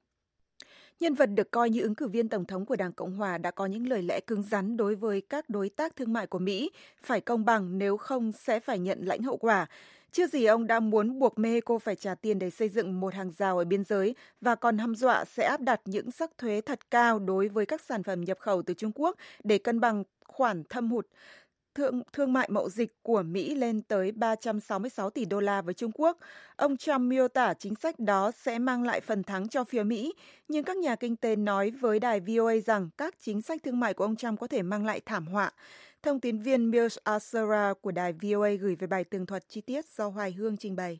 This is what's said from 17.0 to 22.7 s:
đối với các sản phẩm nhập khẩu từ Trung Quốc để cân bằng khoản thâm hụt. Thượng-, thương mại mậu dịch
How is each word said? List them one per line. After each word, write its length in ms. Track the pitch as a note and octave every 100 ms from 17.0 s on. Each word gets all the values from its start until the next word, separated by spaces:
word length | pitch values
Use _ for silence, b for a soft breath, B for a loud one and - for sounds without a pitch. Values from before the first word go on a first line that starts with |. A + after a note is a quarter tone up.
| A#3+ A3+
đối 300 | F#3+ F#3+ G3+
với 180 | G#3 G3+
các 140 | D#4
sản 220 | - A#3
phẩm 180 | F#3 F#3
nhập 180 | F3 F#3+
khẩu 220 | - F#3
từ 120 | E3+
Trung 180 | F3 A3
Quốc 220 | G#3+ D#4 G#4 B B
để 140 | G#3 G3+
cân 220 | - A#3
bằng 240 | A#3 G#3+ F#3+ _ _
khoản 340 | - B3+ F3+ D#3
thâm 220 | B3 A#3
hụt. 160 | A#3+ - b b b b _ _
Thượng-, 280 | - C#4 B3 -
thương 200 | - C#4
mại 160 | B3+ -
mậu 160 | G#3
dịch 340 | -